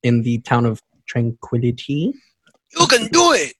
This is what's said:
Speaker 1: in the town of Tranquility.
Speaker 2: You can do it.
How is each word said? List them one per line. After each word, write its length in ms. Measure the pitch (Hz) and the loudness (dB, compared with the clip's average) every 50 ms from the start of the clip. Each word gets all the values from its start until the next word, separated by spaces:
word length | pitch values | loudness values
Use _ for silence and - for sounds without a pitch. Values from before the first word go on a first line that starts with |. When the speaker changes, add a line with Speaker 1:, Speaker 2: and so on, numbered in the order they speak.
Speaker 1:
in 200 | - 123 120 117 | 2 2 2 2
the 160 | 113 120 117 117 | 2 0 -2 -4
town 260 | - - 131 120 120 | -2 0 0 2 2
of 140 | 117 110 - _ _ _ _ _ | 0 -2 -4 _ _ _ _ _
Tranquility. 1040 | - - 123 120 117 117 _ - - - 120 120 120 120 123 - - 139 147 160 240 277 - _ _ _ _ _ _ _ _ _ _ - 320 | -8 -4 -2 -2 -2 -4 _ -10 -4 -4 -2 0 -2 -2 -4 -6 -6 -4 -2 -2 -4 -4 -6 _ _ _ _ _ _ _ _ _ _ 0 0
Speaker 2:
You 80 | 339 - | 2 2
can 180 | 262 240 220 - | 2 0 0 0
do 240 | - 339 349 339 | 2 2 4 4
it. 220 | 302 202 151 131 - | 2 2 -2 -4 -10